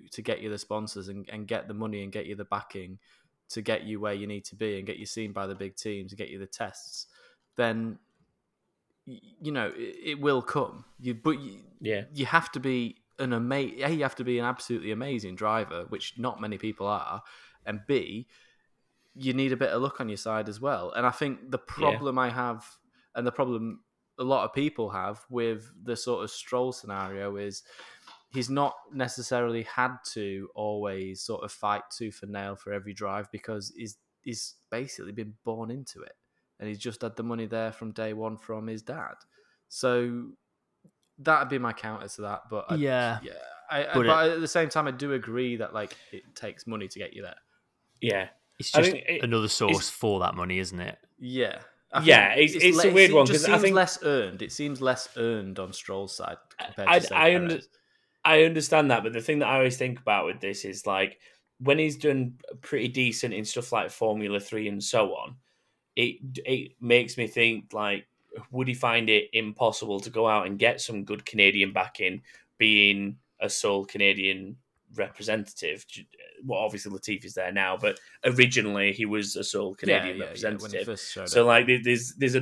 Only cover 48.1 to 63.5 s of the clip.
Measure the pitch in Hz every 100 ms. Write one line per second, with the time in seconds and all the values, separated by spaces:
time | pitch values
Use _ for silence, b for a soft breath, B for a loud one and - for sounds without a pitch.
48.1 | 98 92 - _ - - - 175 165 -
49.1 | 170 123 113 107 - 110 98 - - 110
50.1 | 98 90 87 90 92 92 90 90 - _
51.1 | _ 123 127 110 - - _ _ 139 156
52.1 | 120 98 123 151 170 180 165 190 185 185
53.1 | 151 135 151 156 175 196 190 180 - 156
54.1 | 139 98 92 107 - 147 131 131 123 -
55.1 | 123 117 110 95 95 92 95 - 98 98
56.1 | - 87 - _ - - - 190 175 175
57.1 | 160 165 180 175 160 - _ _ _ _
58.1 | _ 160 156 165 160 - 156 143 117 110
59.1 | 117 113 147 120 135 127 127 127 123 -
60.1 | 101 82 101 98 101 101 95 104 95 98
61.1 | - b b b _ 131 151 156 143 147
62.1 | 135 123 123 - 117 - 135 123 131 123
63.1 | 107 120 104 107